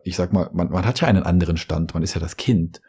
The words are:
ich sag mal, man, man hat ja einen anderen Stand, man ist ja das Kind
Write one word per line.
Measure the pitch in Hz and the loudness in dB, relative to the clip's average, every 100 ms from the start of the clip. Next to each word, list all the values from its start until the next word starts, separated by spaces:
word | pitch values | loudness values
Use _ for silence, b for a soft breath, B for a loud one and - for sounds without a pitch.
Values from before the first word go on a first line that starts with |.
ich | - 90 | -4 -4
sag | 90 | 0
mal, | 98 85 | 0 0
man, | 87 87 | -2 -2
man | 92 | 0
hat | 92 - | -2 0
ja | 160 | 4
einen | 95 | 4
anderen | - 87 85 80 | 4 2 2 0
Stand, | - 78 82 | -2 -4 -2
man | 82 | -4
ist | 82 | -4
ja | 80 | -4
das | 82 - | -6 -4
Kind | - 107 82 - | 0 0 0 -6